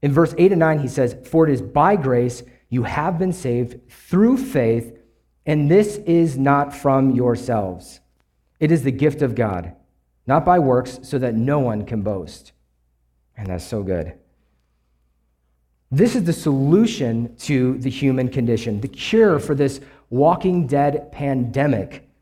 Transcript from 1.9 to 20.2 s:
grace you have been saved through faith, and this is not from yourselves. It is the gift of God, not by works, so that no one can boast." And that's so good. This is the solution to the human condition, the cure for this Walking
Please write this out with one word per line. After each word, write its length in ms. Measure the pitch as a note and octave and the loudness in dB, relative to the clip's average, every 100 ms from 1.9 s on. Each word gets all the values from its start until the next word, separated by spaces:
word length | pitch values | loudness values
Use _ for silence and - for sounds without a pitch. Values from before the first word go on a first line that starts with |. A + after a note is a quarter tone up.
| G#3 | 2
grace 460 | C3+ B2 B2 A#2+ - _ _ | 2 0 0 -4 -16 _ _
you 140 | B2+ | -4
have 340 | A2+ - D#3 E3+ | -2 -2 -4 -2
been 140 | F#3 | -2
saved 580 | F3 C3 A#2+ B2 - _ | -4 -4 -2 -4 -8 _
through 460 | - - F3 A3 C4 | -20 -4 2 4 2
faith, 580 | C4 D3+ A#2 A#2 A#2 - _ _ _ _ | 0 0 2 0 -2 -16 _ _ _ _
and 260 | - D3+ D3 | -4 0 4
this 260 | F#3 G#3 - - | 4 2 -2 0
is 320 | E3+ E3 C3 | 2 2 2
not 360 | C3+ C#3+ C#3+ | 2 2 2
from 360 | - C#3+ C3+ C3+ | -2 0 2 2
yourselves. 880 | A#2+ B2 A2+ - A2+ F#2+ F2+ - - _ _ _ _ _ _ | 2 0 -2 -2 -4 -4 -8 -16 -20 _ _ _ _ _ _
It 100 | D#3 | 0
is 140 | E3 | 2
the 80 | C3 | 0
gift 280 | B2 D3+ C#3+ | 0 0 0
of 140 | C#3 | -2
God, 380 | A#2 A2+ F2+ E2+ - _ _ _ _ - | 0 -2 -2 -8 -16 _ _ _ _ 0
not 180 | C#3+ D#3+ | 0 4
by 120 | F3+ | 2
works, 420 | C#3 B2 B2+ - | 4 2 0 -12
so 160 | - C#3 | -8 -4
that 160 | B2+ | -2
no 240 | A2+ A#2+ D3 | -2 0 0
one 260 | C3 G#2+ | 0 -4
can 180 | G#2 A2+ | -6 -6
boast." 500 | G2+ G2 D#2+ - - _ _ _ _ _ _ _ _ - | -4 -6 -8 -16 -20 _ _ _ _ _ _ _ _ -14
And 120 | G2+ | -8
that's 160 | F2+ | -8
so 180 | - A2 | -6 -8
good. 320 | F#2+ F2+ D#2+ - _ _ _ _ _ _ _ _ _ _ _ _ _ _ _ _ _ | -4 -4 -6 -12 _ _ _ _ _ _ _ _ _ _ _ _ _ _ _ _ _
This 240 | C3+ A3+ | 2 2
is 100 | B3 | 2
the 100 | E3+ | -2
solution 1000 | D#3+ - C#3 C3+ F3 A3 - C3 A2+ A#2 - | -2 -2 0 2 4 2 0 -4 -2 -4 -10
to 400 | - C#3 B2+ C3 | -2 0 0 -2
the 120 | B2+ | -6
human 380 | - C#3 C3 B2+ | -2 0 0 -2
condition, 520 | C#3 A#2+ A2+ A#2 G#2 | -2 0 -2 -2 -6
the 80 | C3+ | -6
cure 500 | - - A3 A3 D#3 | -10 -2 4 4 4
for 160 | - | 0
this 260 | C#3 C#3 C#3 - _ _ | 0 0 -2 -16 _ _
Walking 560 | B2 | 0